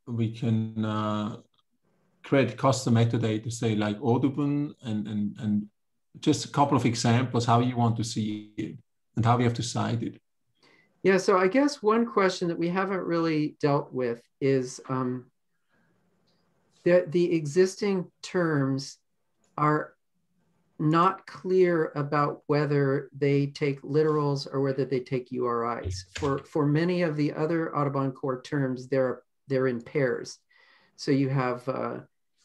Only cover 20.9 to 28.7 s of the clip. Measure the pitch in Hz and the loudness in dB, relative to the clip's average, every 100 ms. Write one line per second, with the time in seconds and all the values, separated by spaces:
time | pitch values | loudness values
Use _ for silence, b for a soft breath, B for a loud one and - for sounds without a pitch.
20.9 | 165 185 190 - - 185 185 180 170 160 | 4 4 2 -8 -12 0 4 4 4 0
21.9 | 147 143 151 147 - - 147 147 147 139 | -2 -2 0 0 -2 0 0 2 2 2
22.9 | 139 - 135 143 143 143 143 147 139 - | 0 -4 -2 2 2 2 -2 -4 -4 -2
23.9 | 147 156 151 143 139 - 135 139 135 131 | 2 2 2 0 -2 -2 -2 0 0 -2
24.9 | 131 127 131 - 123 123 117 117 117 92 | -2 -2 -4 -4 -4 -2 0 -2 -4 -6
25.9 | 92 - - 143 139 - 165 143 147 175 | -10 -12 -6 -2 -2 -4 0 2 2 2
26.9 | 180 170 151 151 - 156 170 160 143 143 | 0 0 0 -2 0 -2 -2 -2 -2 -2
27.9 | 135 135 127 139 127 - 147 131 | 0 -2 -4 -6 -6 -4 -2 -2